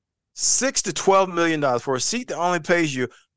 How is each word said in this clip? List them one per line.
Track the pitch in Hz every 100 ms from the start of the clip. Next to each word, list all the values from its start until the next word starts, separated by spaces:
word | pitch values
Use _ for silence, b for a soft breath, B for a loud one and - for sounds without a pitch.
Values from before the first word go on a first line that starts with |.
| _ _ _ -
Six | - - 262 -
to | -
twelve | 151 - 190 185
million | 170 170 160
dollars | 143 120
for | 139 127
a |
seat | - 233 247
that | 151
only | 175 175
pays | 151 175 160 131
you | 123 b b